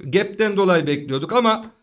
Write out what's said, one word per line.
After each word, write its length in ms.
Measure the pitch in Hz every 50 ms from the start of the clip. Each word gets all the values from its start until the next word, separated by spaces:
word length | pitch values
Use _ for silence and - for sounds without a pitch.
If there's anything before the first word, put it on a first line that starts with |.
| - 131
Gap'ten 440 | 131 196 202 202 202 - 220 214 202
dolayı 300 | 196 196 185 175 165 147
bekliyorduk 460 | 147 143 143 147 151 135 139 156 -
ama 380 | 233 247 233 220 220 214 - - - _